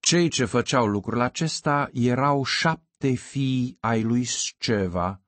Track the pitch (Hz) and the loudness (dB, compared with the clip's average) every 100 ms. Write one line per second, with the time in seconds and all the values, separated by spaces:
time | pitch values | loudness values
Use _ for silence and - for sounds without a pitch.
0 | - 170 170 - 123 123 117 135 113 104 | 2 2 2 0 0 0 2 2 2 0
1 | 95 110 123 - 160 - - 147 139 131 | -2 -2 -2 -2 -4 -2 -2 0 -2 0
2 | 123 123 139 143 131 - 165 160 _ _ | 0 2 2 2 0 0 0 -2 _ _
3 | 139 127 - 139 135 131 123 - 113 113 | -2 -2 -4 -4 0 0 -2 -4 -2 0
4 | 110 120 123 - - - - 110 95 87 | 2 0 0 -4 -6 -6 -2 0 0 -2
5 | 90 95 | -2 -4